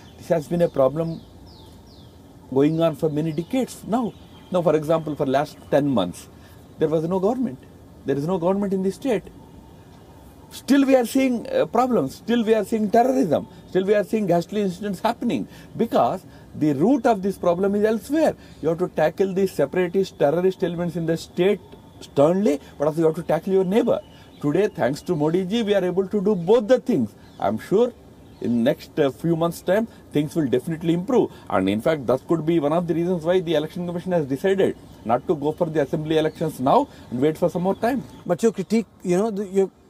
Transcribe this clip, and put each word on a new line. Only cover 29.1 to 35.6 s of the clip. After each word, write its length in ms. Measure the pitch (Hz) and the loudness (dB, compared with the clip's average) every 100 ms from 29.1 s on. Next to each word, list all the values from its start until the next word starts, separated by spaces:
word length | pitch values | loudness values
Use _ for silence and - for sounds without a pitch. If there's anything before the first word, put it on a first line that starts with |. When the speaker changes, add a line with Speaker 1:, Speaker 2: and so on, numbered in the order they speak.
Speaker 1:
few 260 | 127 165 165 | 0 -2 0
months' 260 | 170 165 | -2 -4
time, 240 | - 196 233 - - | -2 0 -2 -10 -6
things 240 | 147 156 | -4 -2
will 140 | 170 139 | -2 0
definitely 460 | 127 - 160 170 | 0 -2 -4 -2
improve. 360 | 170 185 247 139 - - | -2 2 0 0 -4 -4
And 200 | 98 95 | 0 0
in 120 | 104 | 0
fact, 280 | 160 160 113 | 0 -2 0
that 180 | 127 - | -2 0
could 180 | 170 | -2
be 140 | 156 170 | 0 0
one 140 | 143 | 0
of 160 | 165 170 | -2 -2
the 60 | |
reasons 300 | 165 170 180 | -2 -2 -2
why 140 | 156 185 | 0 0
the 160 | 170 | 0
Election 320 | 151 156 - 175 | -2 -2 -6 -8
Commission 240 | 175 180 | -6 -2
has 160 | 175 139 | -2 -2
decided 500 | 135 190 196 170 - - - | -2 0 0 0 -2 -14 -16
not 240 | 104 120 - | -2 -2 0
to 80 | 165 | -2
go 160 | 143 | -2
for 140 | 156 | -2